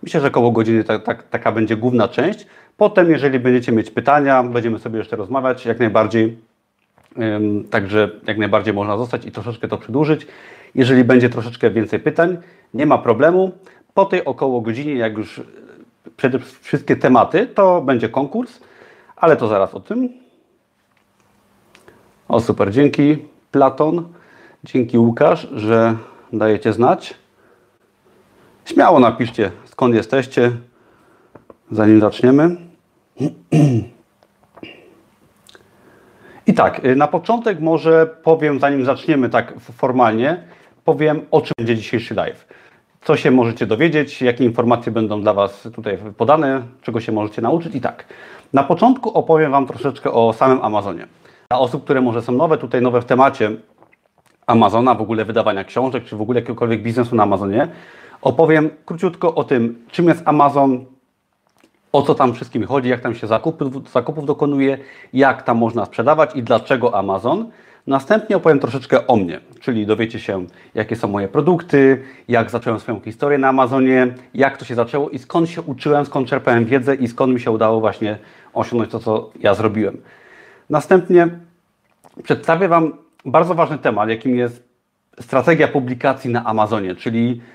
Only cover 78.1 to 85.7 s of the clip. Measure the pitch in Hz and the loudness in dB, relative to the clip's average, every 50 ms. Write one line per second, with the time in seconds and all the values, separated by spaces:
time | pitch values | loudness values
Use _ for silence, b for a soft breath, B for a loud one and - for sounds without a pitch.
78.1 | 107 104 b b b b b b b - 110 - 123 120 110 - - 113 - 113 | -6 -6 b b b b b b b -6 -6 -2 -2 -4 -4 -4 -6 -8 -4 -2
79.1 | 107 110 - - - - - 107 101 95 110 110 101 110 104 98 - - b b | -2 -2 -4 -8 -14 -2 2 2 2 2 0 -2 0 0 -2 -4 -4 -8 b b
80.1 | b b b b b b b b b b b b 147 151 143 - 196 185 170 175 | b b b b b b b b b b b b -2 -2 0 2 2 2 2 4
81.1 | 185 175 170 170 170 - - _ _ _ _ _ _ _ _ _ _ _ _ - | 4 4 4 4 0 -6 -16 _ _ _ _ _ _ _ _ _ _ _ _ -20
82.1 | _ - - - 143 - - - 165 170 196 180 165 170 160 151 - - _ _ | _ -20 -4 -4 -4 -2 0 0 0 2 2 2 2 2 2 0 -4 -8 _ _
83.1 | _ _ _ 139 120 160 170 170 180 165 165 - 156 131 - 147 110 101 107 110 | _ _ _ 0 0 0 2 2 0 0 0 -2 -2 -4 -2 -2 -2 0 -2 -2
84.1 | 113 110 - 135 127 123 123 120 120 - _ _ _ _ _ _ _ _ _ _ | -4 -4 -2 -2 -2 0 -2 -4 -6 -10 _ _ _ _ _ _ _ _ _ _
85.1 | _ - - - - 135 120 170 170 151 151 135 | _ -20 -14 -2 -2 0 2 2 4 4 2 2